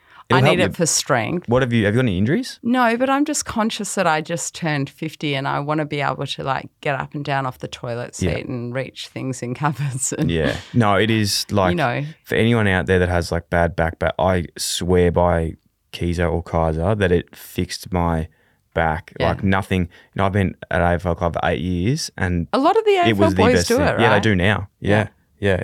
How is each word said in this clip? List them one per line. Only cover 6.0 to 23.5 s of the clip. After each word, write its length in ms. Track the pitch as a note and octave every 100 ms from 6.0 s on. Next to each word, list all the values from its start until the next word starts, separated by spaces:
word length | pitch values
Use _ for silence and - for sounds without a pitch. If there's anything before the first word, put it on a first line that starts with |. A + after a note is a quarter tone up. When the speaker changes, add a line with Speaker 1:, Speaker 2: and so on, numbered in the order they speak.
Speaker 2:
able 240 | C3+ C3+
to, 200 | C#3+ -
like, 240 | D3 C3+ C#3+ -
get 140 | D3+ C#3
up 160 | D3
and 100 | D3+
down 220 | C#3+ C3+ C3
off 120 | -
the 80 | B2+
toilet 500 | - B2+ A#2 A#2+ -
Speaker 1:
Yeah. 140 | F#2 -
Speaker 2:
seat 100 | -
and 260 | B2 A#2+
reach 360 | B2+ C3 - -
things 340 | A#2+ C3 B2+
in 120 | A#2+
cupboards 580 | B2 D3 B2+ C#3+ B2 -
and 180 | - C#3+
Speaker 1:
Yeah. 260 | E2 C#2+ - -
No, 220 | B2 G#2
it 160 | G2 A2
is, 360 | A2 G2+ - -
like, 200 | G2+ F#2
Speaker 2:
You 60 | F3
know. 280 | C3 B2+ D3 -
Speaker 1:
for 120 | - -
anyone 320 | A2+ A#2+ G#2
out 180 | F#2 E2
there 140 | F#2
that 80 | F2+
has, 240 | F2+ E2
like, 180 | E2 -
bad 240 | F2 E2+
back, 240 | E2+ D#2+ -
but 160 | E2 -
I 260 | F2+ F#2 D#2+ -
swear 540 | - - F2 F2+ F2
by 440 | D#2 F2 E2+ D#2+ - _ _ _
Kiza 380 | - F2 E2+ E2+
or 140 | E2+
Kaiser 500 | - E2 E2 D#2+ F2
that 160 | G#2+ F#2+
it 240 | F2 -
fixed 580 | - - - F2 - -
my 360 | F2+ E2+ E2 D#2+ _ _ _ _
back. 400 | E2+ E2 D#2 - -
Speaker 2:
Yeah. 120 | E2+
Speaker 1:
Like, 120 | E2+
nothing. 380 | F#2+ F#2+ - F#2+
You 60 | F2 - _
know, 120 | - G2
I've 60 |
been 220 | G2+ F#2 - -
at 100 | F2
A 140 | F2
F 120 | F2 F2+
L 100 | E2+
Club 160 | E2+
for 80 | D2+
eight 160 | E2+ C#2+
years 480 | F2 F2 F#2+ D#3 - -
and 300 | F#2 F2 E2
Speaker 2:
A 60 | B3+
lot 180 | D4+ G#4+
of 80 |
the 80 | A4 G4
Speaker 1:
it 120 | F4 G3
was 40 |
Speaker 2:
A 40 |
F 0 |
L 60 | G#3
Speaker 1:
the 40 |
Speaker 2:
boys 180 | - -